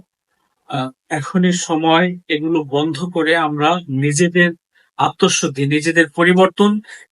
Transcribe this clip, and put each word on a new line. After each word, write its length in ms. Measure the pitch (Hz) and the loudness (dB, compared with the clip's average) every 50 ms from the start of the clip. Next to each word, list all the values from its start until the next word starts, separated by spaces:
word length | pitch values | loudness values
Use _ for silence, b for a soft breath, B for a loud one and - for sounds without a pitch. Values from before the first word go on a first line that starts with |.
| - _ _ _ _ _ _ _ _ _ _ _ _ - | -8 _ _ _ _ _ _ _ _ _ _ _ _ -8
আহ, 220 | - 123 131 131 131 _ _ - | -6 -6 -6 -6 -10 _ _ -8
এখনই 440 | 160 151 139 - - 185 180 180 | -6 -6 -4 -2 0 2 2 2
সময় 540 | 175 175 - - 165 156 160 160 160 170 180 180 180 180 - - | 0 -2 -2 -2 -2 0 2 4 4 4 2 0 -2 -6 -6 -4
এগুলো 300 | 160 147 156 165 170 160 151 | -4 -2 -2 -2 -2 -2 -2
বন্ধ 320 | 135 135 143 151 165 151 139 180 | -2 -2 -2 0 -2 -4 -4 -6
করে 280 | 180 175 175 160 156 165 | -6 -4 -2 0 0 0
আমরা 340 | 165 160 151 151 147 147 156 175 180 175 143 | 0 0 -2 -2 0 0 0 0 -2 -4 -6
নিজেদের 640 | 131 135 139 147 147 151 180 170 175 180 175 175 170 - _ _ _ _ _ _ _ - | -4 -2 -2 -2 0 0 0 0 2 2 2 2 0 -4 _ _ _ _ _ _ _ -4
আত্মশুদ্ধি, 680 | 143 156 - - 196 180 - - 180 151 139 135 143 | -4 -4 0 0 0 0 0 0 -4 -4 -4 -4 -2
নিজেদের 400 | 139 147 151 147 165 160 165 165 151 | -2 0 -2 -2 0 2 2 2 2
পরিবর্তন 720 | - 170 170 180 180 180 190 185 185 - 202 208 208 214 214 B B B B B | 0 0 2 2 4 4 4 2 2 2 2 2 2 -2 -4 B B B B B